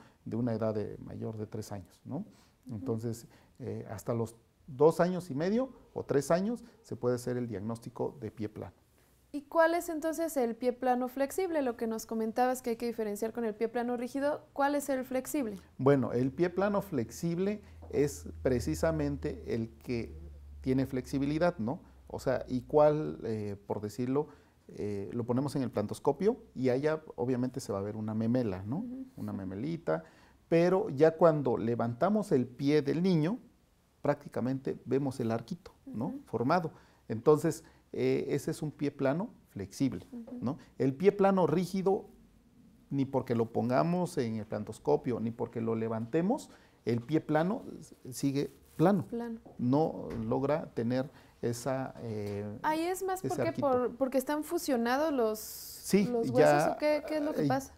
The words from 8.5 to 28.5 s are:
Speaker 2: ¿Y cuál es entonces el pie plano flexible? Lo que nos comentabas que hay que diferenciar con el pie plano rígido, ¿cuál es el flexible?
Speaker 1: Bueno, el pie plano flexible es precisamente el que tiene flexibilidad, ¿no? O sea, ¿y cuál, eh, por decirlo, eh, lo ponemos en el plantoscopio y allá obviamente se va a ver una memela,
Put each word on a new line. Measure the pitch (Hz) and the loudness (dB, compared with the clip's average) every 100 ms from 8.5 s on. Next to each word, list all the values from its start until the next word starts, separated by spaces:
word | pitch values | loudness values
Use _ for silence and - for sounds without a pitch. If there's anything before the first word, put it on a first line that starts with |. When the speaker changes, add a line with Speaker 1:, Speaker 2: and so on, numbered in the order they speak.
| - 95 _ _ _ _ _ - | -8 -14 _ _ _ _ _ -12
Speaker 2:
¿Y | 294 | -12
cuál | - 330 330 | -2 2 4
es | 339 339 | 2 -2
entonces | 311 320 302 330 285 | -4 -4 -2 -2 0
el | 233 | -2
pie | 226 247 | 0 -2
plano | 247 254 247 254 | 0 0 0 0
flexible? | 269 269 - 370 320 | -2 -2 -2 0 0
Lo | 254 226 | 0 -2
que | 226 | -4
nos | 220 - | -4 -4
comentabas | 226 220 247 254 254 | -4 -2 2 2 0
que | 247 | -4
hay | 233 | -4
que | 240 | -4
diferenciar | 226 214 208 226 | -4 -4 -2 -4
con | 240 | -2
el | 226 | -4
pie | 208 226 | -2 -2
plano | 240 240 240 | -2 -2 -4
rígido, | 247 277 285 - - | -4 -2 -2 -2 -6
¿cuál | - 277 | 0 2
es | 294 285 | 2 0
el | 262 | -2
flexible? | 254 254 262 302 220 190 - - | -2 -4 -2 -2 -2 -6 -14 2
Speaker 1:
Bueno, | 135 143 113 | 6 6 4
el | 120 131 | 2 0
pie | 135 175 | 0 0
plano | 180 208 202 | 2 0 0
flexible | 196 135 113 - 170 170 196 208 - - - | -2 -4 -4 -4 -4 -2 -2 -4 -10 -18 -4
es | 123 143 - - - | 2 2 0 -12 -2
precisamente | 139 123 156 156 165 156 143 139 151 - - | 0 2 0 0 0 2 -2 -2 -6 -6 -4
el | 113 113 - | -4 -4 -8
que | - 117 - - - - - - | -4 -4 -4 -10 -16 -18 -18 -6
tiene | 135 131 127 | 0 2 0
flexibilidad, | 127 - 139 143 156 165 - | -4 -4 -2 0 2 2 2
¿no? | 110 170 - - - | -4 -6 -10 -20 -12
O | 104 | -4
sea, | 135 123 - | -2 -2 -2
¿y | 127 | -6
cuál, | 120 151 151 151 151 - | 2 6 6 4 -2 -6
eh, | 113 110 104 98 - | -4 -4 -4 -8 -6
por | 107 | -4
decirlo, | 104 - 123 139 151 - - _ - | -4 -4 0 0 -2 -10 -20 _ -18
eh, | - 104 101 98 | -6 -4 -4 -6
lo | 120 | -6
ponemos | 117 123 143 147 | 0 0 0 -2
en | |
el | 117 | -2
plantoscopio | 107 104 110 143 139 196 - - | -2 -2 0 0 2 0 0 -8
y | - 127 | -2 2
allá | 131 151 156 - - | 2 2 -2 -6 -4
obviamente | 123 123 127 127 | 0 0 -2 -4
se | - | -4
va | 98 | -4
a | |
ver | 101 110 | -4 -6
una | 107 | -4
memela, | 110 113 127 113 | 0 2 2 2